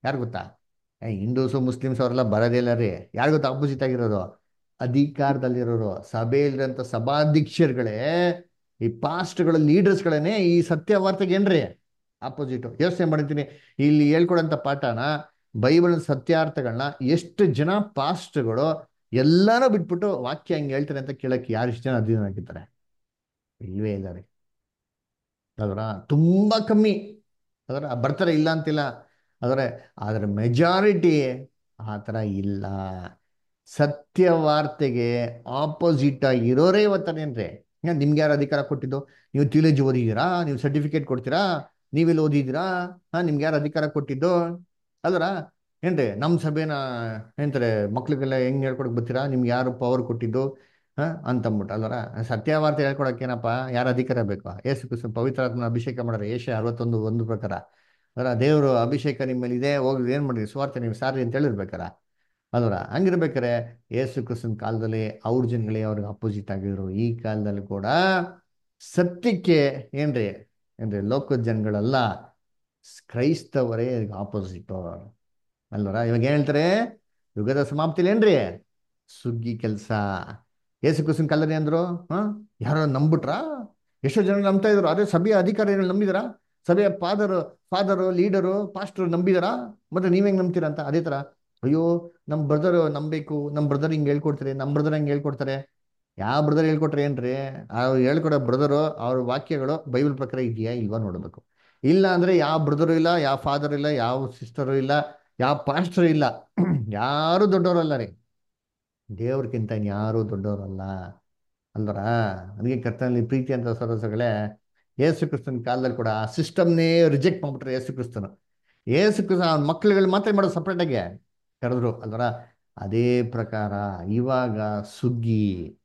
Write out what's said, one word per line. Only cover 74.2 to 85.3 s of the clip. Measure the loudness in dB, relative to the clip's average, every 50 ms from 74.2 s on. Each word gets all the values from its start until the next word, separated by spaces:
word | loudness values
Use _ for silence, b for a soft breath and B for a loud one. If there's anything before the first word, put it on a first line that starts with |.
| -8 -6 -6 -6 -6 -6 -10 -14 -12 -10 -10 -10 -8 -10 -12 -14 -16 -20 _ _ _ _ _ _ _ _ _ _ _ _
ಅಲ್ವರ? | -4 -4 -2 -2 -2
ಇವಾಗ | -2 0
ಏನ್ | 0 2 2 2
ಹೇಳ್ತಾರೆ? | 2 2 2 2 2 2 2 2 2 2 0 0 -4 -8 _ _ _ _ _ _ _ _
ಯುಗದ | -4 -2 0 0 0 0
ಸಮಾಪ್ತಿಲಿ | -2 -2 -2 -2 -2 0 0 2 2
ಏನ್ರಿ? | 4 4 6 6 6 4 2 -2 -6 -12 _ _ _ _ _ _ _ _ _ _ -20 -10
ಸುಗ್ಗಿ | -8 -6 -6 -4 -4 -6 -6
ಕೆಲ್ಸ. | -4 -4 -4 -4 -4 -4 -2 -2 -2 0 -2 -4 -6 -8 -10 -14 -18 _ _ _ _ _ _ _ _ 0
ಯೇಸು | 0 2 2 0
ಕ್ರಿಸ್ತನ | 0 0 0 0
ಕಾಲದಲ್ಲಿ | 0 2 0 2 0 0
ಅಂದ್ರು, | -2 0 0 0 0 0
ಹಾ, | -2 -4 -8 -8 _ -4 -4 -2 -4 -6 -8 -12 _ _ _
ಯಾರೋ | -4 -2 0 0 2
ನಂಬ್ಬಿಟ್ರಾ? | 0 2 2 2 4 2 2 0 -2 -4 -4 -4 -8 -8 -10 -12 -16 _ _ _ _ _ _ -4
ಎಷ್ಟೋ | 0 2 2
ಜನ | 2 2 2
ನಂಬ್ತಾ | 2 2 2 2 4 4 4
ಇದ್ರು. | 4 4 4
ಅದೇ | 2 2 2 0
ಸಭೆಯ | 2 2 2 4 4